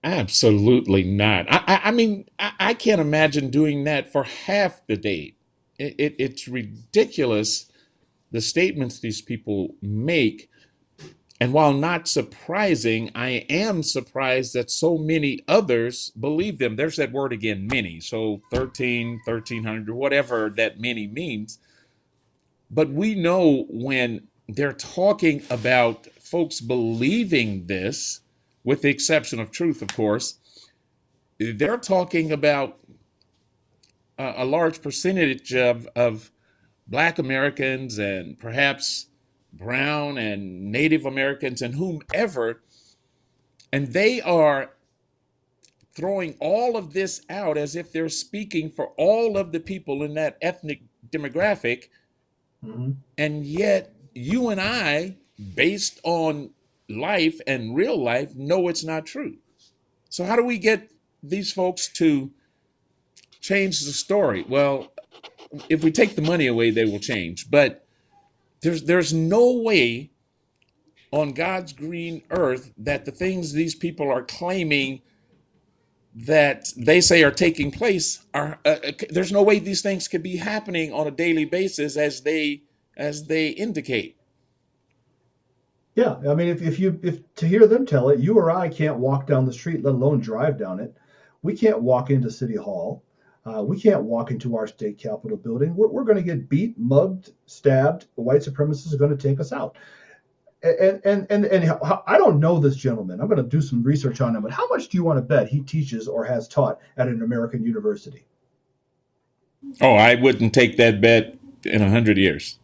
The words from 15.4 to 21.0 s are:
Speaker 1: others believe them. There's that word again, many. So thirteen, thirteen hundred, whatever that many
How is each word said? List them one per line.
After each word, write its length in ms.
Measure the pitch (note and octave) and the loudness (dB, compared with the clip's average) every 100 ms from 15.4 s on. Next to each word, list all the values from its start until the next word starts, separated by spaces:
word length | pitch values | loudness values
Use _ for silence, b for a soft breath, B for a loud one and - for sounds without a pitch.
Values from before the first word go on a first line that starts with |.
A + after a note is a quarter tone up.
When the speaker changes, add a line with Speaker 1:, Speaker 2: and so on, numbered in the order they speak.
| - | 2
Speaker 1:
others 600 | F#3+ F#3+ A#2 A#2 B2 - | 2 4 0 0 -6 -12
believe 480 | - C3 D#3 G#3 D3 | -8 -4 -2 -4 -2
them. 180 | B2 G#2+ | -4 -2
There's 200 | D#3 D#3 | -4 -2
that 140 | C3+ | -4
word 220 | B2+ C#3 | -2 -4
again, 340 | A#2 A2 G2+ G2 | -4 -4 -4 -2
many. 320 | C3 G2 E2 | -2 -2 -8
So 420 | - A2+ A2 G#2 _ | -8 -6 -4 -6 _
thirteen, 680 | B2 C3 - B2+ A#2+ A#2 A#2 A2+ | -4 -4 -4 -4 -4 -6 -8 -6
thirteen 380 | A#2 A2 A#2 | -8 -6 -8
hundred, 260 | A2 A2 G#2+ | -6 -8 -8
whatever 580 | A#2 C#3 C#3 C3 A#2+ G#2+ | -4 0 0 0 -2 -2
that 300 | G#2 A2 - | -2 -2 -2
many 280 | A#2 A#2 | -8 -6